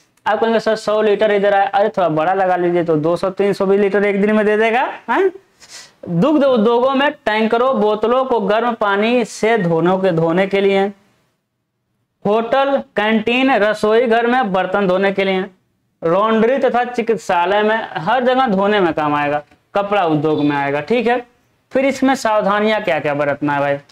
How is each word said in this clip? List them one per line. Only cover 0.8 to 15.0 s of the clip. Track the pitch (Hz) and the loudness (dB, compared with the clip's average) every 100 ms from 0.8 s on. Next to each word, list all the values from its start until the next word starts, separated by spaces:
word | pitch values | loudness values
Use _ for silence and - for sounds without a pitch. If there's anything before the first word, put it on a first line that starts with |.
| - 214 | 0 0
लीटर | 214 202 214 | 2 2 2
इधर | 208 202 | 2 2
आए।" | 196 196 | 2 2
अरे, | 196 214 | 0 0
थोड़ा | 208 170 | 0 0
बड़ा | 156 160 | 0 0
लगा | 190 185 180 | 0 0 0
लीजिए | 175 175 | 0 0
तो | 165 156 | 0 0
दो | 160 170 | 0 -2
सौ | 190 | -4
तीन | 190 196 | -2 -2
सौ | 185 190 | 0 0
भी | 196 | 2
लीटर | 202 202 | 2 0
एक | 202 196 | 0 0
दिन | 214 214 | 0 2
में | 208 | 2
दे | 214 | 2
देगा, | 226 233 311 - - | 0 0 -2 -6 -4
हैं? | 269 381 - _ _ - - - _ - | 0 0 -4 _ _ -20 -20 -20 _ -6
दुग्ध | 170 262 302 | 0 2 2
उद्योगों | 277 247 220 240 262 | 2 2 2 2 0
में | 269 294 | 0 -2
टैंकरों, | 294 - 214 220 233 254 240 | -2 -4 -2 0 0 0 0
बोतलों | 214 214 220 254 | 0 0 0 0
को | 254 233 | 0 -2
गर्म | 196 214 240 | 0 0 0
पानी | 233 202 196 220 247 | -2 -2 0 0 0
से | 214 - 214 226 | -2 -2 0 0
धोने | 170 165 175 185 | 0 0 2 2
के, | 190 | 0
धोने | 160 165 175 190 | 0 0 0 0
के | 196 | 0
लिए, | 196 196 196 - _ _ _ _ _ _ _ _ _ _ _ _ 202 | 2 2 0 -4 _ _ _ _ _ _ _ _ _ _ _ _ -2
होटल, | 220 226 269 277 277 - - | 0 0 0 2 -2 -2 -2
कैंटीन, | 214 220 214 247 262 | 0 0 0 0 2
रसोई | 233 208 208 214 226 254 | 2 0 0 2 2 2
घर | 233 233 | 2 2
में | 254 214 | 0 0
बर्तन | 185 180 202 196 | -2 -2 -2 0
धोने | 185 | 0